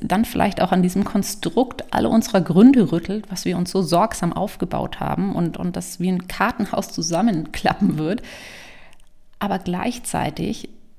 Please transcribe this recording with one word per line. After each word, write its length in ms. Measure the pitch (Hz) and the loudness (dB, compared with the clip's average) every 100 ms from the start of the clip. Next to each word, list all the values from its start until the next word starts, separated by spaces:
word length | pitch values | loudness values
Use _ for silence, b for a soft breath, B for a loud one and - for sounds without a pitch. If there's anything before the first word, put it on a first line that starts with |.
dann 220 | - 185 | -2 0
vielleicht 360 | 226 - 202 - | 0 2 0 2
auch 120 | 180 | 2
an 100 | 185 | 4
diesem 220 | 180 185 | 4 2
Konstrukt 800 | 202 202 196 - 170 220 247 - - | 0 -2 -2 -4 -2 0 0 -2 -4
alle 160 | - - | 0 4
unserer 320 | 220 220 196 | 4 4 2
Gründe 500 | 160 170 240 269 175 | 4 8 8 8 6
rüttelt, 360 | 170 - 208 - | 2 -2 -6 -6
was 140 | 185 | -6
wir 120 | - 170 | -4 -2
uns 140 | 175 | -2
so 120 | 190 | 0
sorgsam 500 | 170 170 226 - 170 | 2 2 2 0 -4
aufgebaut 680 | - 202 - 185 - - - | -2 -4 -4 -6 -4 -4 -4
haben 340 | - - 196 | -4 -2 -2
und, 220 | - 170 - | 0 -2 -2
und 200 | 175 175 | -6 -6
das 240 | 175 - | -10 -4
wie 80 | 180 | -2
ein 180 | 180 180 | -2 -4
Kartenhaus 640 | - 196 - 202 - 185 | 0 0 0 -2 -2 -4
zusammenklappen 1080 | - 160 165 226 170 165 - - - 202 147 | -4 -2 2 2 2 -2 -2 0 2 2 2
wird. 240 | 156 226 B B B B B B B B - - - - | -2 -4 B B B B B B B B -20 -20 -20 -8
Aber 200 | 202 185 | -4 -4
gleichzeitig 1120 | 185 180 240 240 - 165 - 156 - 220 - - - | -4 -4 -4 -4 -6 -4 -4 -4 -4 -6 -10 -16 -20